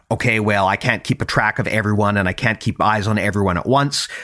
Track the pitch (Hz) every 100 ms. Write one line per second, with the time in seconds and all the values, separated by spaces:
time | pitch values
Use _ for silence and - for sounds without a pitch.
0 | - 113 127 110 107 101 95 101 123 110
1 | - - - - 107 - 92 110 104 104
2 | 101 104 92 92 117 110 - - 98 107
3 | 101 104 101 101 98 87 - 135 143 143
4 | - -